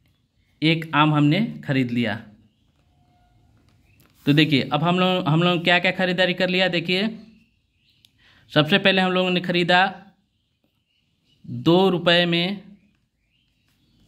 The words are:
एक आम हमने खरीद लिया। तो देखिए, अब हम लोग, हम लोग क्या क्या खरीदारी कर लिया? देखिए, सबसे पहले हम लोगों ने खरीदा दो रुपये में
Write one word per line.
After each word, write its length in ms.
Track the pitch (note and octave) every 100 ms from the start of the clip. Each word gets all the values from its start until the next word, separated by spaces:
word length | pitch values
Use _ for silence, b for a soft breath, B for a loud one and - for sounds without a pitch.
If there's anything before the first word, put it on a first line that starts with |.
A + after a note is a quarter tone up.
| _ _ _ _ _ -
एक 280 | D3+ E3 D#3+ D3
आम 180 | D3+
हमने 280 | D3 D3 F3 - - -
खरीद 260 | C3+ B2
लिया। 240 | A#2+ A2+ G2 - - _ _ _ _ _ _ _ F#5 F5+ _ _ _ _ _ _ _ _ _ -
तो 80 |
देखिए, 280 | D3 D#3 C#3+
अब 200 | - D3
हम 160 | E3 F3+
लोग, 280 | F#3 F#3 F#3
हम 160 | D#3
लोग 200 | F3 F3
क्या 160 | F3+ F3
क्या 120 | F#3
खरीदारी 400 | F3+ F#3 F3+ F3+
कर 160 | F3+ F#3
लिया? 180 | F3+ F#3
देखिए, 380 | F3 E3+ F#3 A3 - - _ _ _ _ _ _ _ _ _ b b b
सबसे 260 | D3+ D3 G3
पहले 240 | G3 F#3+
हम 100 | F#3
लोगों 200 | F#3 F#3
ने 100 | F3+
खरीदा 600 | F#3 F3 F3 F3+ G3 - - _ _ _ _ _ _ _ _ _ _ _ _ _ -
दो 440 | A#2+ B2 F3 F#3+
रुपये 360 | F3+ F3 E3+ F3
में 360 | E3+ F3+ G3+ - - _ _ _ _ _ _ _ _ _ _ _ _